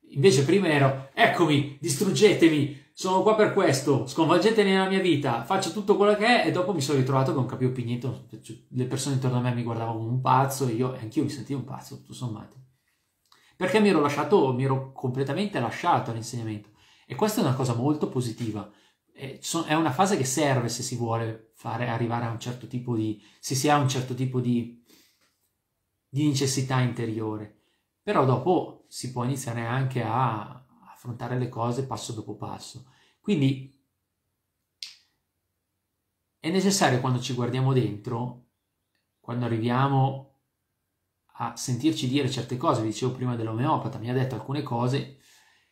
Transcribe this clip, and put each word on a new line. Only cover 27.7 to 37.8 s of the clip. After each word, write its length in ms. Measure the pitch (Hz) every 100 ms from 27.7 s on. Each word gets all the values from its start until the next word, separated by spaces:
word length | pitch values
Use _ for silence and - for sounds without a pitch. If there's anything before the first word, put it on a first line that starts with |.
| _ _ _
Però 240 | - 190
dopo 600 | 131 123 170 165 - - _
si 240 | - 127
può 140 | 123
iniziare 420 | 120 143 - 117 117
anche 340 | 127 131 123
a 640 | 110 117 127 107 104 - _ _ -
affrontare 440 | - 127 117 120 127
le 120 | 123
cose 380 | 117 117 120 131
passo 260 | 117 -
dopo 240 | 110 - 107
passo. 500 | 101 98 - - - _ _ _
Quindi 640 | - 185 135 131 - _ _ _ _ _ _ _ _ _ _ _ - - _ _ _ _ _ _ _ _ _ _ _ _ _ _
è 120 | 156
necessario, 500 | 190 190 190 151 123
quando 180 | 131 123
ci 160 | -
guardiamo 380 | 123 120 127 131
dentro, 800 | 131